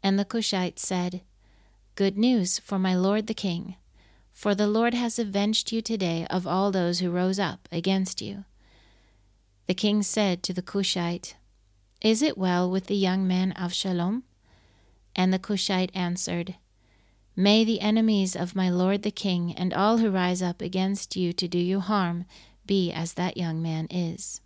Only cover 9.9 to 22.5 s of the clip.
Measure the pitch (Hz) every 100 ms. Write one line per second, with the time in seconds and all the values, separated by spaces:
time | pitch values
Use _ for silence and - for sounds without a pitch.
9.9 | 208 202 - 208 180 - 180 180 202 196
10.9 | - 170 175 - - _ _ _ _ _
11.9 | _ 220 220 302 - 185 180 180 185 185
12.9 | 202 190 185 185 185 190 185 180 175 196
13.9 | 180 175 226 - _ _ _ _ _ _
14.9 | _ _ - 185 185 185 202 - 190 185
15.9 | 190 180 175 - 170 175 180 _ _ _
16.9 | _ _ _ _ - 196 214 220 226 214
17.9 | 220 220 208 190 - 180 190 185 180 185
18.9 | 202 208 - 196 180 175 - 180 165 202
19.9 | 226 226 190 180 180 180 175 180 185 190
20.9 | 196 - - 180 175 180 180 175 196 185
21.9 | 214 175 170 180 - -